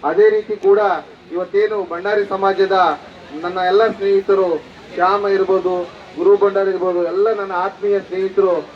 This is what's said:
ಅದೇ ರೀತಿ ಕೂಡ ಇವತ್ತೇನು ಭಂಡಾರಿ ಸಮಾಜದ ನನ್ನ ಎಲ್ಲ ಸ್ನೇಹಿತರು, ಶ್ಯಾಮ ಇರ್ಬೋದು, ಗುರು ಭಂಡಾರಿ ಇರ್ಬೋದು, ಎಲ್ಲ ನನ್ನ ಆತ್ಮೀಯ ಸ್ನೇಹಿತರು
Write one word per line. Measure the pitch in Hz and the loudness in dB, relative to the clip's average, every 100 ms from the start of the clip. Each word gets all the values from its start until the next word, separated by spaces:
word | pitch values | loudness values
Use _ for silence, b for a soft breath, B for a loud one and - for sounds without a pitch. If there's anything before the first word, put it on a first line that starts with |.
| 147 | -2
ಅದೇ | 170 214 214 | 4 4 4
ರೀತಿ | 220 208 190 | -4 -2 2
ಕೂಡ | 202 208 165 - - - | 4 2 -2 -6 -20 -10
ಇವತ್ತೇನು | 170 180 196 208 208 175 | -8 -2 0 0 -2 -6
ಭಂಡಾರಿ | 170 196 208 196 | -6 -2 -2 -2
ಸಮಾಜದ | 190 196 190 190 190 170 143 - - - 147 | 0 0 0 2 2 2 0 -10 -20 -16 -10
ನನ್ನ | 175 185 180 | -8 -2 2
ಎಲ್ಲ | 196 220 196 | 2 2 0
ಸ್ನೇಹಿತರು, | 196 196 196 196 185 156 - - - | 0 0 2 2 2 -2 -6 -20 -14
ಶ್ಯಾಮ | - 180 202 202 190 | -2 0 0 0 0
ಇರ್ಬೋದು, | 190 190 180 180 175 - - - | 2 0 0 -4 -6 -14 -16 -2
ಗುರು | 185 202 | 2 4
ಭಂಡಾರಿ | 202 196 196 | 4 2 -2
ಇರ್ಬೋದು, | 185 180 175 170 | -2 -2 0 -2
ಎಲ್ಲ | 180 214 208 | 0 0 0
ನನ್ನ | 196 180 190 | -4 -4 -4
ಆತ್ಮೀಯ | 190 202 202 190 | -4 -2 -2 -4
ಸ್ನೇಹಿತರು | 180 190 190 190 170 147 | -6 -2 0 2 0 -4